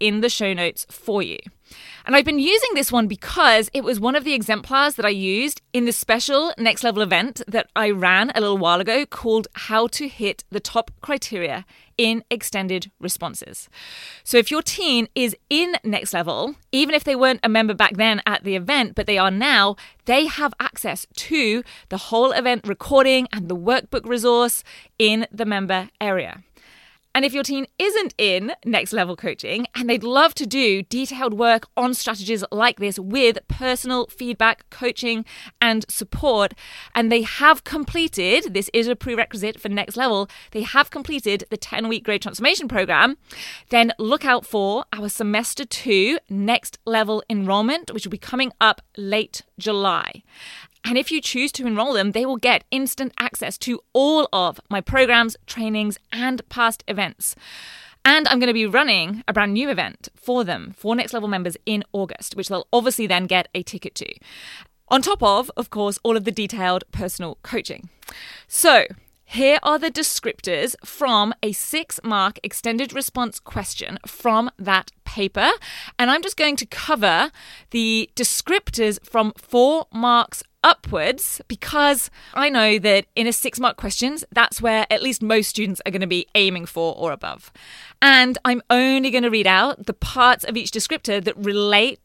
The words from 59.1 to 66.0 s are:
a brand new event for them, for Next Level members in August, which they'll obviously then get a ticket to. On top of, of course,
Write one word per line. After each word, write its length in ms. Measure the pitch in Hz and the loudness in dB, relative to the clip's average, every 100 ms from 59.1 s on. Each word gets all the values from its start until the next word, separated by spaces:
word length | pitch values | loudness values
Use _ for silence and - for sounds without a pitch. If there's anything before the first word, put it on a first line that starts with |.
| 208 233 | -6 -2
a 60 | |
brand 220 | 208 202 | 0 2
new 160 | 208 285 | 2 0
event 400 | 214 123 - - | -2 -4 -8 -20
for 300 | _ - 247 | _ -2 -2
them, 300 | 185 120 76 - | -2 -6 -10 -8
for 180 | 208 | -4
Next 200 | 240 233 | -2 -2
Level 120 | 233 208 | -4 -4
members 300 | 190 180 165 | -4 -4 -8
in 200 | - 208 - | -4 -4 -4
August, 440 | 202 185 - - - | -6 -6 -8 -12 -10
which 140 | 185 | -6
they'll 180 | 185 - | -6 0
obviously 360 | 240 240 233 208 | 2 2 -2 0
then 180 | 180 | 0
get 240 | 180 180 - | 2 0 0
a 80 | 185 | -8
ticket 320 | - 190 185 | -8 -12 -12
to. 200 | - - - - - - - - _ - | -12 -14 -16 -20 -20 -20 -20 -20 _ 0
On 120 | 262 | 2
top 220 | 349 403 | 2 2
of, 280 | 214 202 254 - | 4 4 0 -8
of 140 | 233 | -8
course, 280 | 214 202 196 | -4 -4 -2